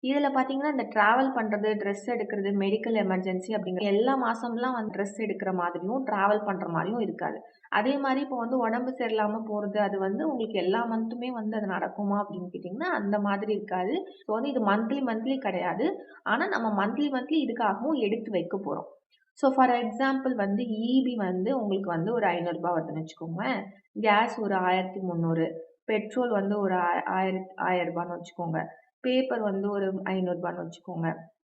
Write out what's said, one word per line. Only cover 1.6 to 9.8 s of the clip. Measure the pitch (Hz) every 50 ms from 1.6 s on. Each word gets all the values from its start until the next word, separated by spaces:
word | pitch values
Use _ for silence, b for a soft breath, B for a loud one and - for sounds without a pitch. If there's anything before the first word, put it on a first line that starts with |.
| 208 214 214
டிரெஸ் | 208 208 202 202 202 - -
எடுக்கிறது, | 240 208 214 214 - 202 196 196 202
மெடிக்கல் | 196 196 196 202 220 - 226 226
எமர்ஜென்சி | 214 196 190 185 185 185 190 185 185 185 - 220
அப்படிங்கிற | 208 185 185 180 185 208
எல்லா | 202 196 202 226 254 269 269
மாசம்லாம் | 254 226 233 233 - 240 233 226 247 262 254
வந்து | 240 214 214 190
டிரெஸ் | 196 202 202 - -
எடுக்கிற | 226 214 190 - 208 190 185
மாதிரியும், | 180 175 175 175 170 170 190 233 269 262
டிராவல் | 220 214 202 190 202 208 214 208
பண்ற | 202 190 185 185 175
மாதிரியும் | 170 160 165 185 220 247 220
இருக்காது. | 175 165 - 175 151 - - - B B B B B -
அதே | 196 214 254 277
மாதிரி | 277 277 269 262 269 285
இப்போ | 262 254
வந்து | 240 233 233 262 262
உடம்பு | 233 226 226 240 254 254 262
சரியில்லாம | - 247 226 220 220 214 208 214 226 220
போறது, | - 208 208 208 202 196
அது | 208